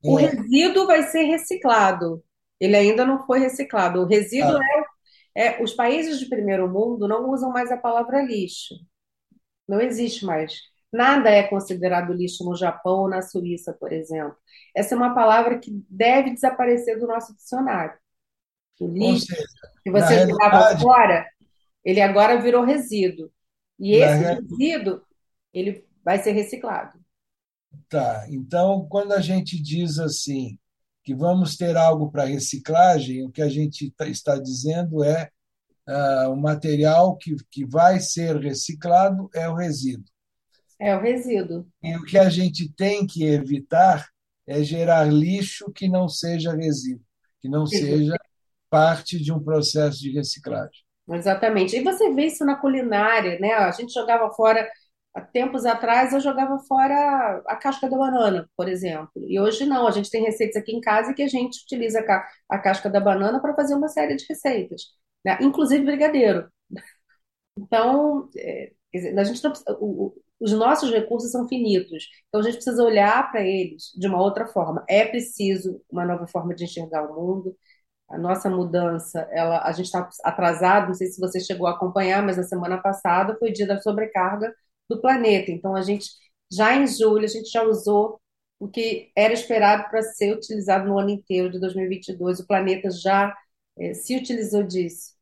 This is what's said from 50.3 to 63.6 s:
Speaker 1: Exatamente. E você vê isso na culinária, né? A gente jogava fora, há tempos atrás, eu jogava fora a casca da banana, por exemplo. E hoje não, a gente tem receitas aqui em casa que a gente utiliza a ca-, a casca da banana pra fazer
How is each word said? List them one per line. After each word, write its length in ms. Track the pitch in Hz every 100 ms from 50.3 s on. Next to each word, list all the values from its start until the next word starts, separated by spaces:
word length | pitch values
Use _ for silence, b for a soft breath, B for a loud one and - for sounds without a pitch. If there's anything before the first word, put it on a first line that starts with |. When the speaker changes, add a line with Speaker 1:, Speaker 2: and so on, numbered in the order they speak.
| - - 113 - _ _ _ -
Speaker 1:
Exatamente. 640 | 170 190 196 226 214 190 226
E 80 |
você 300 | 285 370 427
vê 140 | 269 311
isso 180 | 302 285
na 100 | 277
culinária, 840 | 277 262 240 202 214 226 185 175
né? 140 | 202
A 180 | 220 190
gente 220 | - 240
jogava 380 | 247 220 233 214
fora, 360 | 214 220 226 220 B B _ _
há 80 | -
tempos 440 | - 247 254 262 233
atrás, 480 | 226 226 240 262
eu 60 | 269
jogava 380 | 277 262 269 277
fora 840 | - 262 269 285 294 277 233 185 -
a 100 | 220
casca 320 | 269 269 262
da 80 | 262
banana, 520 | 269 254 214 180 165 -
por 120 | 180
exemplo. 420 | 180 185 156 156 -
E 220 | - 196
hoje 260 | 208 220 285
não, 200 | 254 233
a 40 |
gente 180 | 202 202
tem 140 | 226
receitas 320 | 220 220 220 220
aqui 160 | 214
em 100 | 226
casa 320 | 226 214 233
que 80 | 277
a 60 | 285
gente 340 | 262 247 -
utiliza 360 | - 254 226 220
a 40 | 220
ca-, 220 | 190 B B _
a 80 | 196
casca 320 | 196 196 202
da 100 | 196
banana 400 | 202 190 202 262
pra 120 | 285
fazer 220 | 294